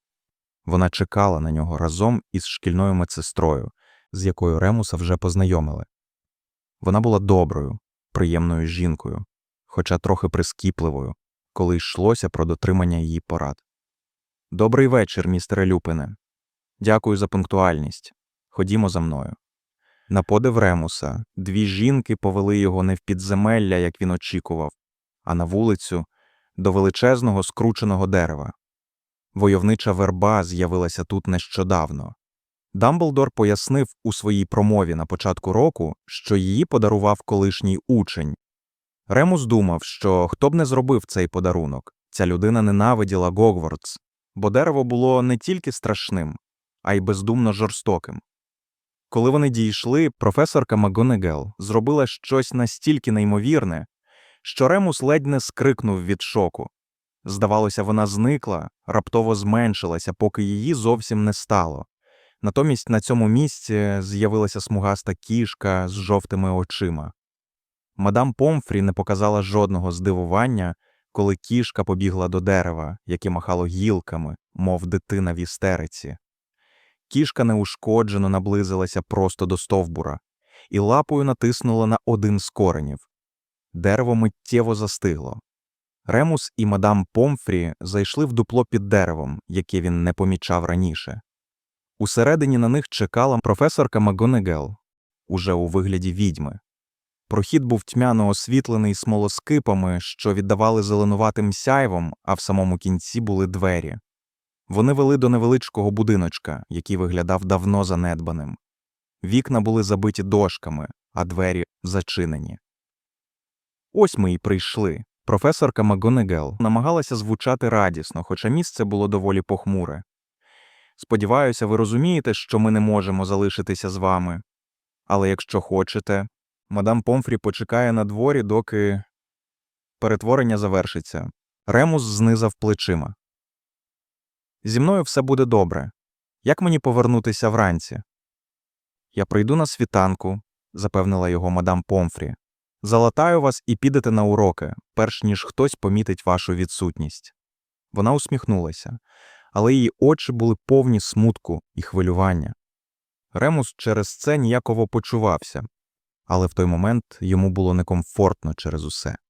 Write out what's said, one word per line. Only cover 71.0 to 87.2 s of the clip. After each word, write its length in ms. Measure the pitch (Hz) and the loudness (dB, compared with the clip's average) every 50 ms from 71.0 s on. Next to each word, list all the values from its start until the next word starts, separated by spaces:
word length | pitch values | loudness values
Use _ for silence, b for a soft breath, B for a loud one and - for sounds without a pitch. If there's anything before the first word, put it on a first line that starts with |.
| _ _ - | _ _ -4
коли 240 | - 101 101 98 | -2 0 0 0
кішка 480 | 92 _ - 113 123 120 - - - 98 | -2 _ -2 0 0 0 -2 -2 -6 -2
побігла 440 | - 95 92 98 98 92 95 90 87 | -2 -2 0 0 0 0 0 -2 -2
до 120 | 90 92 | -2 -2
дерева, 580 | 90 95 98 92 87 90 82 80 80 76 90 - _ | 0 2 2 2 2 0 -4 -6 -8 -8 -10 -12 _
яке 240 | - 87 85 - 98 | -8 -6 -4 -4 -4
махало 360 | 87 85 - - 90 90 90 | -4 -4 -4 -2 -2 -2 -2
гілками, 720 | 87 87 92 101 110 104 90 - - - 82 80 73 82 - _ _ _ | -2 -2 -2 0 0 0 0 -2 -6 -10 -8 -8 -8 -10 -14 _ _ _
мов 320 | - 92 92 90 87 90 | -4 -2 0 0 -2 -2
дитина 460 | 87 85 92 - - 104 98 95 90 85 | -4 -4 -4 -4 -4 -4 -2 -2 -2 -4
в 40 | |
істериці. 800 | 85 87 85 - - - 95 92 85 80 80 - - - 69 - - _ _ _ _ _ _ _ _ _ _ _ _ _ _ _ _ _ _ | -6 -8 -8 -8 -4 -2 -2 -2 -2 -4 -8 -12 -14 -16 -16 -16 -16 _ _ _ _ _ _ _ _ _ _ _ _ _ _ _ _ _ _
Кішка 360 | - 135 151 139 - - 127 | 0 0 0 0 0 0 0
неушкоджено 840 | 117 110 107 101 - - - - 110 110 113 113 104 101 101 98 95 | 2 2 0 0 -2 -6 -8 -2 2 2 2 2 2 0 0 0 0
наблизилася 720 | 95 95 92 101 101 101 101 92 95 92 92 90 - 95 87 | 0 0 0 0 0 0 0 0 -2 -2 -2 -2 -4 -6 -6
просто 440 | - - 101 95 92 - - 95 | -4 0 0 0 0 0 -2 -2
до 120 | 90 92 87 | -2 -2 -4
стовбура 600 | - - 95 98 90 85 82 80 80 73 71 - _ _ _ _ b b b b b b | -2 -2 0 0 0 0 -4 -8 -6 -6 -8 -10 _ _ _ _ b b b b b b
і 80 | - 101 | -2 0
лапою 460 | 101 104 120 143 151 - 151 143 139 | 2 2 2 2 2 0 0 0 0
натиснула 640 | 139 127 - - 120 123 - - 123 113 113 113 | 0 -2 0 0 0 0 0 0 0 0 2 2
на 120 | 110 113 - - | 2 0 0 0
один 320 | - 117 104 101 104 104 98 | 0 -2 0 2 2 0 0
з 120 | - - | -2 -4
коренів. 480 | - - 104 92 82 76 76 71 69 69 _ _ _ _ _ _ _ _ _ _ _ _ _ _ - | -2 2 2 2 2 0 -4 -6 -8 -10 _ _ _ _ _ _ _ _ _ _ _ _ _ _ -10
Дерево 420 | 87 87 101 101 113 127 120 120 | -4 0 0 2 2 2 2 2
миттєво 600 | 113 113 107 - _ _ - 120 117 117 113 113 | 2 2 0 -2 _ _ -2 0 2 2 2 0
застигло. 640 | 104 107 101 - - - 98 80 76 69 64 - 113 - _ _ _ _ _ _ _ _ _ _ _ _ | -2 -4 -6 -6 -2 -2 -2 -2 -2 -6 -10 -12 -14 -18 _ _ _ _ _ _ _ _ _ _ _ _
Ремус 460 | - - - 151 165 160 143 - - _ | 0 2 2 2 2 0 -2 -4 -6 _
і 100 | - 110 | -2 0
мадам 400 | 104 101 98 98 104 104 101 92 - - | 0 0 2 2 2 2 2 0 0 2
Помфрі 640 | 110 | 2